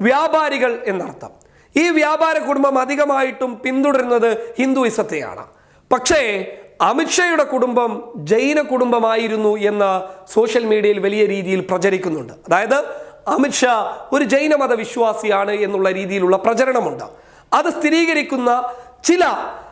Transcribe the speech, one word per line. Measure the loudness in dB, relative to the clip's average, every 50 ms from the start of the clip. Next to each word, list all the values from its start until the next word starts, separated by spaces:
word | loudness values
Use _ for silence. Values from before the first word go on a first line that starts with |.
വ്യാപാരികൾ | 2 2 2 2 2 2 2 2 0 0 -2 0 -2 -2 -2 -2 -4
എന്നർത്ഥം. | -4 -4 -4 -6 -8 -12 -14 -16 -18 -18 _ _ _ _ _ _ _ 0
ഈ | 0 2 2
വ്യാപാര | 2 2 2 2 2 2 2 2 2 0
കുടുംബം | -2 -2 0 2 2 2 2 2
അധികമായിട്ടും | 0 0 0 0 0 2 2 0 0 -2 -2 -4 -6 -6 -6 -6 -4
പിന്തുടരുന്നത് | -2 0 0 2 2 2 2 2 2 2 2 2 2 0 -2 -6 -8 -4 -2
ഹിന്ദുയിസത്തെയാണ്. | 0 0 2 2 0 0 0 -2 -4 -4 -4 -6 -8 -8 -12 -14 -16 -18 _ _ _ _ _ _ _ 0
പക്ഷേ | 0 0 2 2 2 2 2 0 -2 -4 -6 -8 -14 -18 -20 -12 -4 0
അമിത്ഷായുടെ | 0 2 2 0 -2 0 0 0 2 2 2 2 0
കുടുംബം | 0 0 -2 0 0 0 0 -2 -2 -4 -6 -10 -12 -14
ജൈന | -8 -2 0 0 2 2 2 2 0
കുടുംബമായിരുന്നു | 0 0 0 0 0 2 2 2 2 0 0 0 -2 -2 -2 0 0 0 0
എന്ന് | 0 0 0 0 2 0 0 0 -2 -4 -8 -14 -18 -10 -2
സോഷ്യൽ | 0 2 2 2 2 0 2
മീഡിയയിൽ | 2 0 2 2 2 2 2
വലിയ | 0 -2 0 2 0
രീതിയിൽ | 0 0 -2 -2 -2 -2 -2
പ്രചരിക്കുന്നുണ്ട്. | 0 -2 -2 0 0 0 0 0 -2 -4 -6 -6 -8 -12
അതായത് | -16 -10 -2 0 0 0 2 2 0 0 -2 -4 -8 -14 -16 -18 -18 -10 -4 -2
അമിത്ഷാ | 0 2 2 0 2 2 2 2 2 2 0 -4 -8 -10 -6 -2
ഒരു | 0 0 2
ജൈനമത | 2 2 2 2 2 2 2 2 0
വിശ്വാസിയാണ് | 0 -2 -4 -4 -2 0 0 0 0 0 0 0 0 0 0 0
എന്നുള്ള | -2 -2 -2 -2 0 0 0 0
രീതിയിലുള്ള | 0 -2 -4 -4 -2 0 2 2 2
പ്രചരണമുണ്ട്. | 4 2 2 2 2 2 2 2 0 -2 -2 -6 -8 -12 -14 -16 -20 -20 -20 -20 -16 -6 0
അത് | 0 2 2 0 -2 0
സ്ഥിരീകരിക്കുന്ന | 0 2 2 2 2 2 0 0 -2 -2 -2 -2 0 0 0 0 -2 -6 -10 -12 -18 -20 -16 -6 0
ചില, | 0 2 2 2 2 0 -4 -8 -10 -12 -14 -18 -20